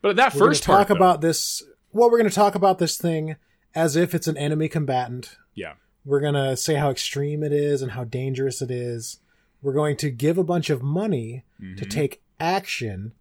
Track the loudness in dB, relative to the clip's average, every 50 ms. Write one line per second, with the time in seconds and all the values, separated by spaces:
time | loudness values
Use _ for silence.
0 | 2 2 4 4 4 4 4 6 4 6 6 4 4 6 6 6 6 6 4 4
1 | 6 4 4 4 2 0 0 0 -4 -6 -6 -8 -10 -14 -20 _ _ _ _ 4
2 | 4 6 6 4 4 2 4 4 2 2 4 2 2 2 2 2 0 -2 -2 -2
3 | -2 -2 -2 -2 -4 -6 -10 _ _ _ _ _ _ _ _ 0 0 2 2 2
4 | 0 2 0 -4 -2 -2 -4 -2 -2 -2 0 0 -2 -2 -2 -4 -2 0 -2 -2
5 | -2 -4 -8 -12 -12 -16 -20 _ _ _ _ -14 -14 -14 -14 _ _ _ _ _
6 | _ 0 0 0 2 2 0 0 0 -2 -2 -2 -2 -2 0 0 0 0 -2 -2
7 | -6 -6 -6 -4 -4 -4 -4 -4 -4 0 0 0 2 0 0 -2 -2 -6 -8 -8
8 | -10 -8 -6 -6 -4 -4 -4 -2 -2 -4 -4 -6 -8 -6 -6 -6 -6 -6 -8 -8
9 | -10 -12 -14 _ _ _ _ _ _ _ _ _ -6 -2 0 0 0 0 0 -2
10 | -2 -4 -4 0 0 0 2 2 0 0 0 -2 0 0 -2 -2 0 -2 -2 -2
11 | 0 -2 -2 -2 -4 -8 -12 -14 -16 _ _ _ -16 -14 -12 -12 -10 -6 -4 -2
12 | -2 -2 -4 _ _ _ _ _ -2 -2 -2 -2 -2 -6 -8 -6 -6 -6 -6 -8
13 | -10 -12 -14 _